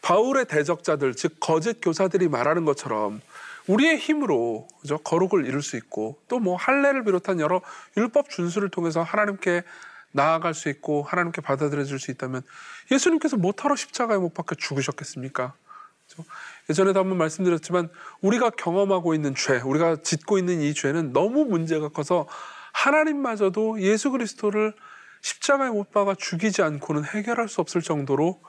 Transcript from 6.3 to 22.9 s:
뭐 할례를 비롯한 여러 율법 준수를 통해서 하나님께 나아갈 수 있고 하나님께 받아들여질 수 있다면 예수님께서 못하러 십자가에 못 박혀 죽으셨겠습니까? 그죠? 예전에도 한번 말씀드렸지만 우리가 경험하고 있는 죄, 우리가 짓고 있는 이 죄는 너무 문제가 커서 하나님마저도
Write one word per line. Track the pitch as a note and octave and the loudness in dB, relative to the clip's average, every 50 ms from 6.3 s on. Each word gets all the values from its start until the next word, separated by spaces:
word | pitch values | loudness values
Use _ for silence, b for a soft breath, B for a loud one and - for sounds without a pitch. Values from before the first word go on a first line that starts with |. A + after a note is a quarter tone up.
| B3 B3+ | -4 -2
뭐 | A3+ F#3 F3+ | 0 0 -2
할례를 | F3 - - C4 C#4 C#4 C#4+ C#4 C4+ A#3 | -2 0 0 2 4 4 2 2 2 0
비롯한 | G#3+ F#3+ F3+ - - F#3+ F3 | 0 0 0 0 -2 -2 0
여러 | D3+ D3+ F3 F3+ B B B B B B B | 2 2 0 0 B B B B B B B
율법 | G3+ A3+ A3+ - D4 C#4+ - | -2 -2 2 2 0 0 0
준수를 | - - F3 F3 E3+ G#3+ G3+ F#3+ | -4 -4 -4 -2 -2 -2 -4 -2
통해서 | - - E3+ E3+ D#3 E3 E3 | -4 -2 -4 -2 0 -2 -2
하나님께 | E3 - G#3 G#3 G#3 G3 F#3+ - F#3+ F3 F3 E3+ B B B B B B B B B | 0 0 0 0 0 -2 -4 -2 0 0 0 -2 B B B B B B B B B
나아갈 | _ C#3+ C#3 D#3 E3 E3 E3 F3 D#3+ | _ 2 2 2 2 2 0 -2 -4
수 | - - D#3+ | -2 -4 -6
있고 | C#3+ - - - D3+ D3 D3 | -6 -6 -4 -2 -2 -2 -2
하나님께 | - - F3+ F3 E3+ E3 - D3+ | -2 -2 -2 -2 -2 -4 -8 -2
받아들여질 | - C#3 C#3 D3+ D3 C#3+ D3 C#3 C#3 C#3+ C3+ | -2 -2 0 0 -2 0 -2 -4 -4 -6 -8
수 | - - | -8 -8
있다면 | C#3 - - B2+ C3 B2+ B2+ B B B B B B B B B | -8 -8 -6 -6 -6 -8 -8 B B B B B B B B B
예수님께서 | C4 C4+ - F#4 E4 D#4 - D#4 C#4 | 2 4 4 4 2 2 2 0 0
못하러 | A3 F3 F#3 G3+ - - C#4+ C#4+ | 2 2 0 0 0 0 0 0
십자가에 | - - - - - B3 A3+ G#3+ | 0 -2 -10 -4 -4 -2 0 0
못 | G3 F#3 E3+ - | 0 0 -2 -4
박혀 | - E3 - F3+ | -6 -8 -6 -6
죽으셨겠습니까? | - - - D3 C#3 C3+ - C#3+ - D3 - - C3 B2+ C3+ - - B2+ B2+ C3+ _ _ B B B B B B _ _ _ | -6 -6 -4 -4 -2 -2 -4 -6 -8 -10 -12 -12 -10 -12 -8 -6 -6 -6 -6 -8 _ _ B B B B B B _ _ _
그죠? | - - D#3+ B B B B B B B B - | -20 -20 -20 B B B B B B B B -2
예전에도 | D#3 D#3 F#3+ G3 F#3+ G3 | 2 4 4 4 4 4
한번 | F#3+ F#3+ F#3+ F3+ | 2 2 2 0
말씀드렸지만 | D#3+ D#3 D#3 - F#3+ F3+ E3+ D#3+ - - E3+ F3+ E3+ E3 B B B B B B - | 0 0 0 0 2 2 2 2 -2 0 0 0 0 -2 B B B B B B 0
우리가 | G3 A3+ A#3+ B3 A#3 | 2 2 4 2 0
경험하고 | A3 - - F3 E3+ G3 G3+ G3 G3 F#3 E3 F3 D#3+ | 0 -2 -4 -2 2 2 2 4 2 2 2 0 0
있는 | D#3 D3+ C#3+ C3+ | 2 0 -2 -2
죄, | - - - C3+ B2+ | -2 0 0 0 0
우리가 | A#2+ C3+ C3+ D3+ E3+ E3 E3 D3+ - | 2 0 0 2 2 2 2 0 -2
짓고 | - E3+ D#3 - - G#3 F#3+ | -4 -4 -4 0 0 0 2
있는 | F3+ F3 F3+ E3 D3 | 2 0 0 0 0
이 | C#3+ D3 | 0 -2
죄는 | - - C#3 C#3+ E3+ E3 C#3 B2 | 0 -2 0 0 0 -2 0 2
너무 | - E3+ G#3+ A#3+ C#4+ D4+ | 2 2 4 4 2 2
문제가 | C4 G3+ E3 E3 D#3+ E3 D#3 D3+ D3 | 2 2 0 0 0 -2 -2 -2 -4
커서 | D3 - D3 - F3+ F3 C#3+ B B B B B B B B B B | -4 -6 -2 0 0 0 0 B B B B B B B B B B
하나님마저도 | - - C4+ | 0 2 4